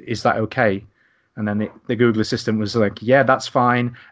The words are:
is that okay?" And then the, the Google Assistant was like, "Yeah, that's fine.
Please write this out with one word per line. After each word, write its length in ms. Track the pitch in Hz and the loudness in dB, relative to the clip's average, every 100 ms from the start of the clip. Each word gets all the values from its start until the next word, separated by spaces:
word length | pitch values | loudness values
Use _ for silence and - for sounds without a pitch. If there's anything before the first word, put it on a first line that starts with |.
| - | -10
is 180 | 110 | -2
that 140 | 123 110 | 0 0
okay?" 460 | 110 - 113 98 - _ _ _ _ - | -2 0 0 0 -6 _ _ _ _ -8
And 80 | 107 | -4
then 100 | 104 | -4
the, 120 | 107 - - | -4 -8 -6
the 80 | 117 | 0
Google 240 | 120 110 | 2 2
Assistant 380 | 107 113 - 107 | -2 -4 -2 -4
was 160 | 104 117 | -2 0
like, 260 | 101 101 | -2 -2
"Yeah, 220 | 107 135 | 2 4
that's 240 | 127 131 - | 4 0 0
fine. 480 | 135 123 123 123 120 - | 0 2 2 -2 -6 -18